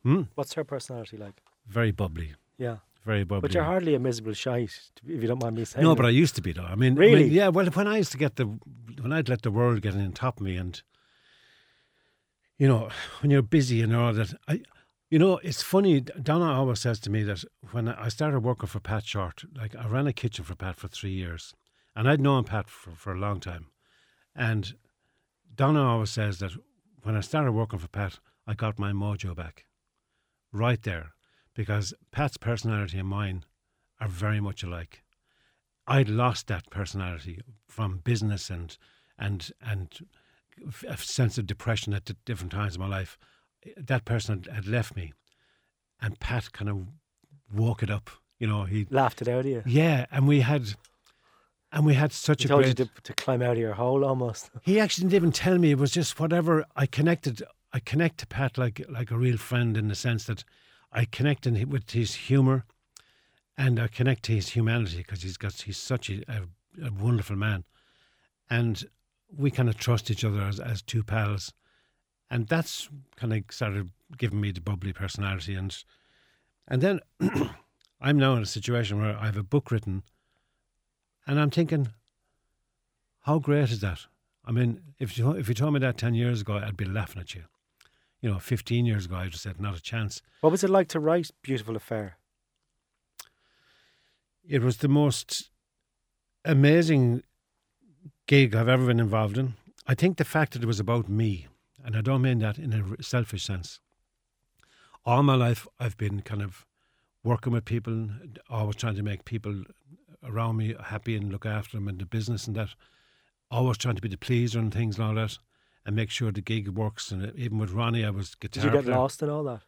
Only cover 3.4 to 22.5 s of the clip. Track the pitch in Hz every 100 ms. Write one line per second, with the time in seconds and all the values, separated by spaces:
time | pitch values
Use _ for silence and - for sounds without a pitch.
3.4 | 139 175 156 185 170 139 131 117 110 104
4.4 | 131 120 110 - - _ 127 160 113 123
5.4 | 117 113 110 - 160 139 120 123 165 -
6.4 | 90 85 87 98 127 135 202 208 151 160
7.4 | 202 175 185 160 202 220 175 131 147 -
8.4 | 113 110 - 120 113 131 120 160 127 123
9.4 | 120 104 120 113 101 98 98 - 127 -
10.4 | 98 90 90 87 _ _ _ _ _ _
11.4 | _ _ _ _ _ _ _ _ _ _
12.4 | _ _ 139 117 104 - - - 143 139
13.4 | 110 160 127 117 110 117 120 107 110 -
14.4 | - 180 - _ _ _ _ 160 190 180
15.4 | 175 131 - 190 202 143 123 - 135 160
16.4 | 165 131 135 113 123 107 - 107 104 95
17.4 | - _ - 120 113 110 113 - 151 139
18.4 | 113 120 92 107 - 110 107 101 92 -
19.4 | - 139 107 113 117 127 143 - 117 -
20.4 | 78 92 95 87 92 - 101 95 90 82
21.4 | - - _ _ _ 107 120 147 139 135
22.4 | 113